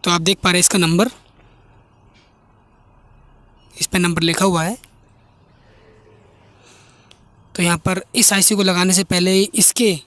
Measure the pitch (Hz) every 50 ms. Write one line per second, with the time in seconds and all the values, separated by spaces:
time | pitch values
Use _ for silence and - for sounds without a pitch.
0 | - 180 175 175 165 196 196 - - 190 175 180 175 - - 190 170 165 165 175
1 | 214 247 - - _ _ _ - - - _ _ _ _ _ - _ _ _ _
2 | _ - _ _ _ _ _ _ _ _ _ _ _ _ _ _ _ _ _ _
3 | _ - - - _ - _ _ _ _ _ _ _ _ - - - - - 185
4 | 175 175 170 165 165 165 165 - 196 196 180 165 160 175 233 - - _ _ _
5 | _ _ _ _ _ _ _ _ _ _ _ _ _ - - - - - - -
6 | _ - - - _ - _ _ _ - _ _ _ - - - - - _ _
7 | _ _ - _ _ _ _ _ _ _ - - 175 170 170 165 - - 185 180
8 | - _ - 247 220 - 208 196 185 - 214 202 196 185 180 180 180 190 180 180
9 | 190 - 185 180 180 185 185 190 202 208 - 220 185 - - - 240 214 180 147
10 | -